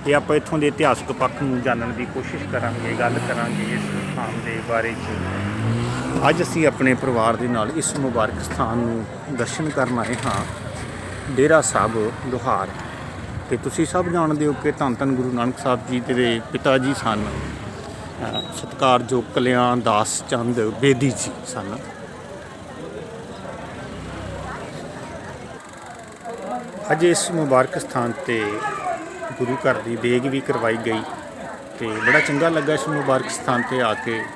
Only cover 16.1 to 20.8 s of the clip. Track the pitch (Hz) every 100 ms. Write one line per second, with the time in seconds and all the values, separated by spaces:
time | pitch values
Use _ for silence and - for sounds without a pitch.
16.1 | 123 120 113 113 120 143 131 131 131 113
17.1 | 107 104 - - - - - - - -
18.1 | - 113 113 - - 117 - 135 123 117
19.1 | 127 113 143 123 123 123 123 113 107 110
20.1 | - - 123 117 120 110 107